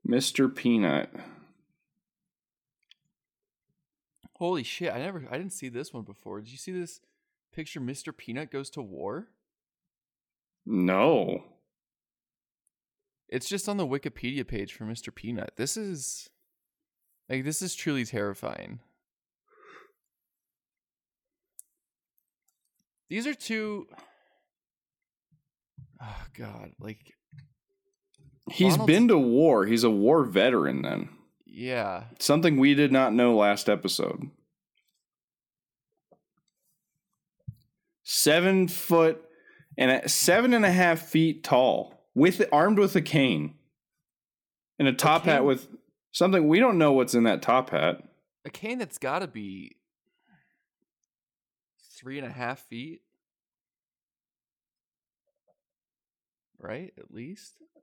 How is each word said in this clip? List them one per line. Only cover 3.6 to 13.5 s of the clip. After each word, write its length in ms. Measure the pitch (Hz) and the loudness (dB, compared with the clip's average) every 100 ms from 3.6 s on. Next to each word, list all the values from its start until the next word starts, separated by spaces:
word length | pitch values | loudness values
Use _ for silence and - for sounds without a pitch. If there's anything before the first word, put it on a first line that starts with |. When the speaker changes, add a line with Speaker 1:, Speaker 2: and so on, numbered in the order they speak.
| _ _ _ _ _ _ - _ | _ _ _ _ _ _ -20 _
Speaker 2:
Holy 280 | 175 175 | -4 -4
shit, 300 | 117 - 175 | -6 -8 -8
I 60 | 120 | -6
never, 280 | 165 180 127 | -10 -12 -12
I 80 | 131 | -12
didn't 140 | 190 | -10
see 140 | - 131 | -12 -12
this 220 | 120 139 | -12 -12
one 100 | 123 | -14
before. 360 | 104 101 98 98 | -16 -20 -16 -16
Did 120 | 110 | -16
you 60 | 131 | -18
see 140 | - | -12
this 300 | 180 170 - _ _ _ _ _ | -12 -12 -18 _ _ _ _ _
picture, 280 | - 151 160 | -18 -14 -12
Mister 320 | 123 139 - | -10 -10 -14
Peanut 360 | - - 120 156 | -16 -14 -12 -10
Goes 180 | 139 139 | -12 -12
to 100 | 151 | -16
War? 460 | 107 76 92 139 226 _ _ _ _ _ _ _ _ _ _ _ _ _ - | -16 -12 -10 -10 -14 _ _ _ _ _ _ _ _ _ _ _ _ _ -6
Speaker 1:
No. 760 | 107 90 95 135 139 92 92 - _ _ _ _ _ _ _ _ _ _ _ _ _ _ _ _ _ _ | -2 0 2 2 0 -2 -8 -12 _ _ _ _ _ _ _ _ _ _ _ _ _ _ _ _ _ _
Speaker 2:
It's 220 | 127 | -8
just 180 | - | -6